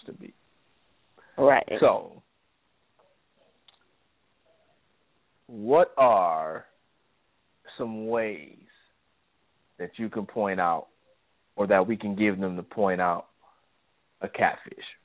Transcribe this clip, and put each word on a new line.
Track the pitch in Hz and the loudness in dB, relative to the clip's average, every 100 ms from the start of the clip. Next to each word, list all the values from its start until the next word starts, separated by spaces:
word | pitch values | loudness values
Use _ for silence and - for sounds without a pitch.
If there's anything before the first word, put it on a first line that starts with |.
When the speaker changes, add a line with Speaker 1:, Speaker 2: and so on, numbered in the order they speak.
| - | -16
Speaker 1:
to | |
be. | - - _ _ _ _ _ _ _ _ _ _ - | -20 -20 _ _ _ _ _ _ _ _ _ _ 2
Speaker 2:
Right. | 139 135 - - | 4 4 2 2
Speaker 1:
So, | 127 98 - - _ _ _ _ _ _ _ _ _ _ _ _ _ _ _ _ _ _ _ _ _ _ _ _ _ _ _ _ _ _ _ _ _ | 2 2 -6 -20 _ _ _ _ _ _ _ _ _ _ _ _ _ _ _ _ _ _ _ _ _ _ _ _ _ _ _ _ _ _ _ _ _
what | 117 107 151 180 - | -8 2 4 4 4
are | 127 104 90 80 78 80 - _ _ _ _ _ _ _ _ _ - - | 4 6 4 0 -4 -8 -14 _ _ _ _ _ _ _ _ _ -20 -10
some | 120 110 110 | -10 -8 -4
ways | 117 110 92 71 - _ _ _ _ _ _ _ _ _ _ _ - | -2 -2 -6 -14 -20 _ _ _ _ _ _ _ _ _ _ _ -14
that | 90 - | -14 -10
you | 110 | -10
can | 113 101 | -8 -8
point | - 101 92 | -4 -4 0
out | 87 78 - _ _ _ _ _ _ - | 0 -2 -6 _ _ _ _ _ _ -6
or | 101 | 2
that | 98 92 | 2 2
we | 107 | -2
can | 104 | -4
give | 98 107 95 | 0 0 0
them | 98 90 | -4 -6
to | |
point | 85 - 101 90 | -10 -2 -2 0
out | 90 87 - _ _ _ _ _ _ _ _ _ | 0 -2 -8 _ _ _ _ _ _ _ _ _
a | 101 | -12
catfish? | - 98 - - - - - | -2 -2 -2 -14 -20 -20 -14